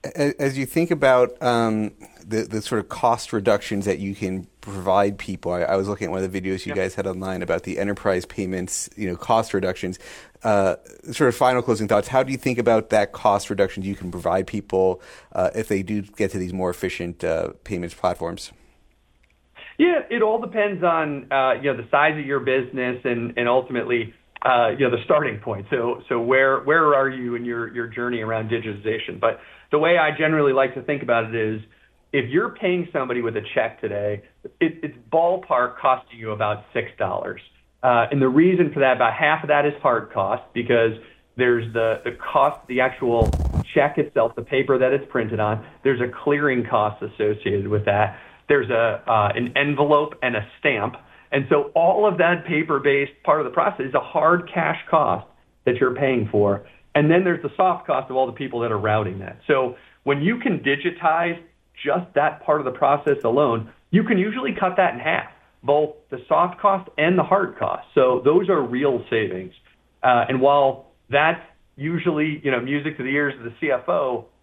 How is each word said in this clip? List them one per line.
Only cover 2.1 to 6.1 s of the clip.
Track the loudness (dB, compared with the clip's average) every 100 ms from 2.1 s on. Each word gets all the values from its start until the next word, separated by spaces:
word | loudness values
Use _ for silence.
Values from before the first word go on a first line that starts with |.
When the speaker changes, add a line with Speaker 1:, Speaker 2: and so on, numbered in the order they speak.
| -20 -6
Speaker 1:
the, | -4
the | -4 -6
sort | -4 -4
of | -4
cost | -2 0 0 -2
reductions | -2 2 0 0 -4
that | -2 -4
you | -4
can | -6 -6 -6 -10 _
provide | -12 -6 2 4 2 -2
people, | -10 -8 -4
I, | -2
I | 0 0
was | -2
looking | -4
at | -4